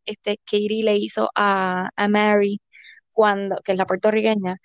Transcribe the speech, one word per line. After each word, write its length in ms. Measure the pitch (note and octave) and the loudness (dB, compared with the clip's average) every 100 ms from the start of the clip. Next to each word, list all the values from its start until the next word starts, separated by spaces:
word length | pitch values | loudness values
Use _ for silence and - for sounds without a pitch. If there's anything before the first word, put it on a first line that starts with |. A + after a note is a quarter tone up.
| - | -12
este, 320 | G#3+ G#3 G#3 | -10 -6 -8
Katie 380 | - G#3 G#3 A3 | -4 -2 0 0
le 120 | G#3+ G#3 | 0 0
hizo 320 | G#3 - A3 | -2 -4 -4
a, 560 | - G3+ G3 F#3 F3+ F#3 - | 0 0 0 0 -2 -4 -2
a 120 | G3+ | 0
Mary 520 | G#3 G#3+ G#3 G3+ G#3 - - - - _ - | 2 4 2 2 -4 -10 -20 -20 -20 _ 2
cuando, 400 | G#3+ G3+ G3 F#3+ | 2 2 -2 -4
que 80 | - | -2
es 60 | F#3+ | -2
la 80 | F#3 | -2
puertorriqueña, 720 | F#3+ G#3+ G#3+ A3 G#3+ F#3 F#3 | 0 0 2 2 0 -2 -6